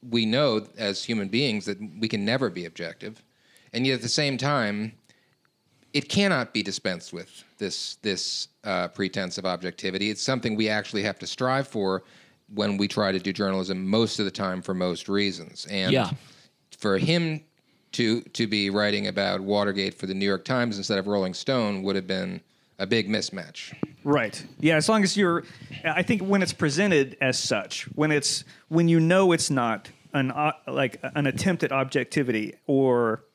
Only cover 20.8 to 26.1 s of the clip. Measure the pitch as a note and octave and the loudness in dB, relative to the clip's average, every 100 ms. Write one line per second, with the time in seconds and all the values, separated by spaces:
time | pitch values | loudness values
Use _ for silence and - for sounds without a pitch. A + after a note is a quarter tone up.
20.8 | G2 G2+ F#2+ G#2 F#2 F2+ - C3 A2 G2+ | -2 -2 0 0 0 -4 -2 0 0 -2
21.8 | F#2+ G2 F#2 F#2+ F#2 F#2 _ _ _ _ | -2 -2 -2 -4 -4 -8 _ _ _ _
22.8 | F#2+ A2+ G2+ G#2+ - F#2+ E2 - - - | 0 0 2 -2 -2 -8 -12 -14 -16 -10
23.8 | - - C#3+ C#3+ A2+ - - - D3+ D#3+ | -10 -8 0 0 0 -6 -16 0 4 4
24.8 | D3+ A3 F#3+ G3 F#3+ E3+ - - - - | 4 4 4 4 4 2 -2 -18 -16 -6
25.8 | E3 D#3+ F3+ | -2 0 2